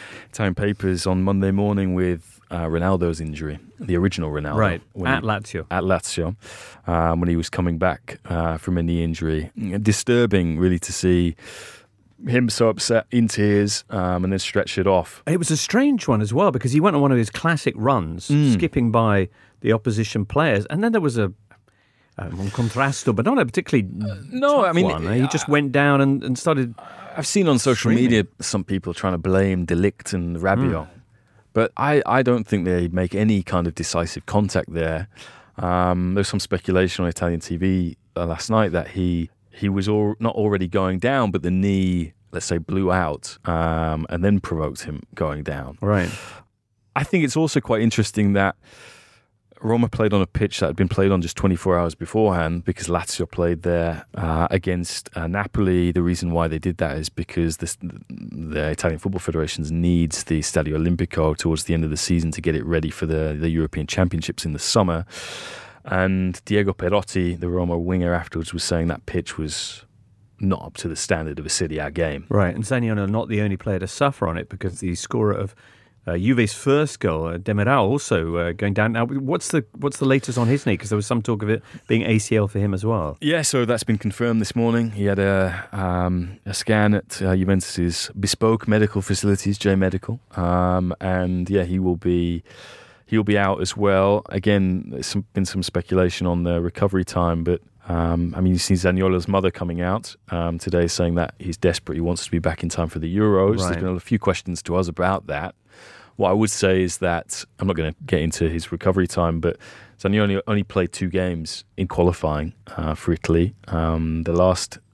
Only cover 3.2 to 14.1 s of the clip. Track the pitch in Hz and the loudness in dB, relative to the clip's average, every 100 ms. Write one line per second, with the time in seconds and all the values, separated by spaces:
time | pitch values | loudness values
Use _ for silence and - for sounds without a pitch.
3.2 | 78 76 76 73 - - 98 87 95 - | -6 -6 -8 -10 -14 -12 -2 2 2 0
4.2 | 78 76 76 82 104 85 - 98 101 135 | -4 -4 -4 0 0 0 -8 -6 -2 -2
5.2 | 110 104 104 82 - 90 95 90 - - | -2 -4 -6 -10 -4 -2 2 0 0 -4
6.2 | 82 104 - - - - - 85 82 85 | -4 -6 -14 -20 -20 -12 -2 2 2 2
7.2 | 87 82 82 - 87 82 92 73 - - | 0 0 -2 -2 -2 0 -2 -2 -10 -18
8.2 | - 85 82 80 - 87 85 85 82 80 | -6 -2 -2 -4 -2 -2 0 0 0 -2
9.2 | 80 78 80 - 104 101 107 104 - 120 | -2 -2 -4 -8 -6 -2 0 0 2 4
10.2 | 117 98 87 80 92 87 - - 90 87 | 4 4 2 2 2 2 -2 -2 2 4
11.2 | 87 - - - - - _ _ _ _ | 2 -2 -12 -18 -20 -20 _ _ _ _
12.2 | - 123 120 - 113 101 - 113 - 123 | 0 2 2 4 2 2 2 0 2 2
13.2 | 113 - 104 101 101 - - 104 90 | 2 2 4 4 2 -2 -4 -2 0